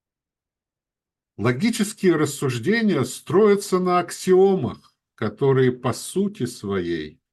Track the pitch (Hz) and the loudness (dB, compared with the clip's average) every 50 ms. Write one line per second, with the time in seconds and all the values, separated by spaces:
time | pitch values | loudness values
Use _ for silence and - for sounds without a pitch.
0 | _ _ _ _ _ _ _ _ _ _ _ _ _ _ _ _ _ _ _ _ | _ _ _ _ _ _ _ _ _ _ _ _ _ _ _ _ _ _ _ _
1 | _ _ _ _ _ _ _ - 101 123 127 127 185 247 240 - 202 202 - - | _ _ _ _ _ _ _ -2 -2 -2 0 2 0 -2 0 0 -4 -4 -4 0
2 | - 185 165 151 151 139 - - 147 131 120 120 110 160 214 233 220 208 175 139 | 0 2 2 2 0 -2 -4 -4 -4 -4 -4 -4 -2 -2 0 0 0 0 0 0
3 | 123 - - - - - 139 185 220 208 202 196 - - 190 185 185 180 180 180 | -2 -4 -6 -14 -8 0 2 4 6 6 4 2 0 -2 -2 0 0 2 0 0
4 | 175 175 - - - 185 185 180 190 196 190 180 131 104 - - _ _ _ _ | 0 -2 -10 -8 0 2 4 6 6 4 4 0 -2 -6 -8 -10 _ _ _ _
5 | _ _ _ _ 113 104 - - 139 135 135 131 131 127 123 - - 123 113 - | _ _ _ _ -6 -6 -4 0 2 2 4 4 4 2 2 0 -4 -4 -4 -4
6 | - - - 185 202 196 202 - 127 120 - - - 98 98 95 87 85 85 80 | -10 -6 -4 -2 -2 -2 -4 -6 -6 -6 -6 -10 -6 -4 -4 -2 -2 -4 -4 -6
7 | 78 78 78 _ _ _ | -6 -10 -14 _ _ _